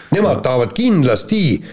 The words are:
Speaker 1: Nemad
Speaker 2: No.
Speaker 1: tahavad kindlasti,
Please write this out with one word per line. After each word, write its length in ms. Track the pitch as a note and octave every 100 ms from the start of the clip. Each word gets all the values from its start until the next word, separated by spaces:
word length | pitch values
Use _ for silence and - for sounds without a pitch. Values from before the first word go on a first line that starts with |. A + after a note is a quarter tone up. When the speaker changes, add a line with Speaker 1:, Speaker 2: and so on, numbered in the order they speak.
| -
Speaker 1:
Nemad 200 | F#3+ G#3 B2+
Speaker 2:
No. 60 |
Speaker 1:
tahavad 300 | C3+ B2+ A#2 -
kindlasti, 600 | B3 G3 C3 G#2+ - G#3+ E3 G2+ -